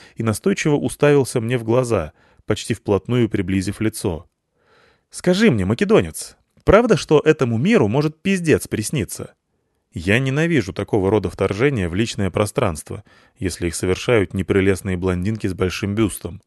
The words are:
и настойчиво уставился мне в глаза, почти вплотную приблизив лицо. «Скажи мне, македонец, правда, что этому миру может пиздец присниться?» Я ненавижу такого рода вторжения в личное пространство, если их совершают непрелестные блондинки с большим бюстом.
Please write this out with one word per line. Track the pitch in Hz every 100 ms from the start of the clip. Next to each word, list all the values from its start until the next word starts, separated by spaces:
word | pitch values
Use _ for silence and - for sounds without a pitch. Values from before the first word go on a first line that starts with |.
| - -
и |
настойчиво | 113 107 196 202 165 143
уставился | 131 - 147 143 127 131
мне | 113 123
в |
глаза, | 113 120 123 107 78 - _ _ -
почти | 107 -
вплотную | 113 - 98 - 123 113
приблизив | 101 90 95 92 101
лицо. | 110 - 104 80 - _ _ _ _ _ _ _ _
«Скажи | - - 180 226
мне, | 117 92
македонец, | 117 202 208 85 - - - _ _
правда, | - 190 240 180
что | - 151
этому | 156 156 127 113
миру | 165 226 107
может | 123 151 -
пиздец | 190 190 165 101 -
присниться?» | - 107 151 87 - - _ _ _ _ _ _
Я | - 82 113
ненавижу | 135 139 170 156 87
такого | - 101 113 95
рода | 107 92
вторжения | - 95 98 139 131 87
в |
личное | 90 117 - 95
пространство, | 101 104 - 113 78 - 101 - _ _ _
если | 92 - 87
их | -
совершают | 92 92 - 117 92
непрелестные | 98 90 98 95 95 101 90
блондинки | 92 90 92 110 104
с |
большим | 87 95 - 101
бюстом. | 101 107 - 95 -